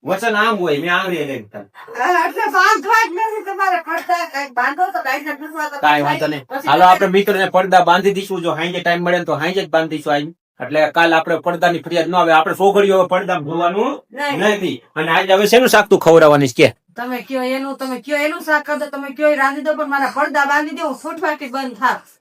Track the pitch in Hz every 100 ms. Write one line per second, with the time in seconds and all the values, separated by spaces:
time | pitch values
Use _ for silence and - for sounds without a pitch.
0 | 127 190 233 208 220 214 175 143 170 180
1 | 185 170 143 127 104 - - - - -
2 | 254 359 339 - 427 381 392 440 392 453
3 | 453 349 440 427 370 381 392 359 320 339
4 | - 349 330 269 277 240 254 302 370 349
5 | 269 277 294 285 302 311 294 285 151 147
6 | 143 147 151 147 - 277 160 139 180 185
7 | 196 190 202 190 190 185 185 185 175 180
8 | 190 190 196 185 165 151 170 180 175 175
9 | 175 180 170 143 160 185 160 160 160 151
10 | 151 147 151 175 _ _ 127 151 151 -
11 | 170 165 165 160 175 175 175 170 165 170
12 | 160 180 170 160 160 170 196 196 202 190
13 | 180 185 180 180 147 170 175 185 254 294
14 | _ 240 285 277 208 202 180 123 _ -
15 | 165 170 190 190 208 226 254 220 202 185
16 | - 165 156 147 139 - 139 - _ -
17 | 247 247 196 262 254 262 269 269 262 240
18 | 262 294 302 339 311 302 294 294 294 277
19 | 277 269 302 294 269 285 285 302 294 277
20 | 269 269 302 294 277 285 302 330 311 262
21 | 311 330 311 302 277 254 269 208 254 190
22 | _ _